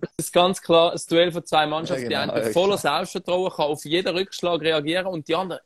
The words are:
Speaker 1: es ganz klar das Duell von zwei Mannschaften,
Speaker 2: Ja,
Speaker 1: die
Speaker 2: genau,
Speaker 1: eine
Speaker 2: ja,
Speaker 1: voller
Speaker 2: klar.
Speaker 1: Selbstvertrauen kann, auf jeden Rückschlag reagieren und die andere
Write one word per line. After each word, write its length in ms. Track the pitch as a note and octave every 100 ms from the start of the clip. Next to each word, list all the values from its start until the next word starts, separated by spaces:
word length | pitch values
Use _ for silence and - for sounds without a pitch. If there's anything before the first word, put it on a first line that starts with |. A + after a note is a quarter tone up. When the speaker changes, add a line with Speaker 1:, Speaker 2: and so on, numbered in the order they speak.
| - -
Speaker 1:
es 160 | -
ganz 280 | F3 F3+ F#3+
klar 300 | - E3 E3+
das 160 | B2 -
Duell 240 | E3 F3
von 160 | E3+ -
zwei 200 | D#3 D3+
Mannschaften, 420 | D#3 E3 C3+ A#2+
Speaker 2:
Ja, 120 | A#2
Speaker 1:
die 40 | C#3+
Speaker 2:
genau, 80 |
Speaker 1:
eine 120 | A#2 A2+
Speaker 2:
ja, 60 |
Speaker 1:
voller 240 | C3+ F#3+ G3
Speaker 2:
klar. 180 | D3+ D3+
Speaker 1:
Selbstvertrauen 540 | F#3 F#3 F3+ F3+ F#3
kann, 140 | - D3
auf 180 | D3
jeden 320 | D3 E3 F#3+ F3
Rückschlag 440 | G3 - F3 E3+
reagieren 460 | D#3 D#3+ D3 F3 F#3
und 220 | F3 D3
die 80 | D#3+
andere 240 | F#3+ D3+